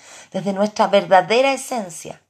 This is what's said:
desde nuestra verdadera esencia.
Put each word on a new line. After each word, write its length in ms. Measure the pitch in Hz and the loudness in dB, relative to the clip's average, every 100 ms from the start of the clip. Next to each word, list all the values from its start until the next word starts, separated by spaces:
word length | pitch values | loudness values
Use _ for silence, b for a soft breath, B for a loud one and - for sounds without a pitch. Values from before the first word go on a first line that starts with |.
| B B B | B B B
desde 220 | 190 180 | -8 -6
nuestra 340 | 190 208 208 196 | -2 -2 0 2
verdadera 680 | 202 175 185 170 226 269 | 2 4 4 4 2 2
esencia. 680 | 262 - 254 185 160 - - _ | 0 -6 -8 -8 -12 -18 -18 _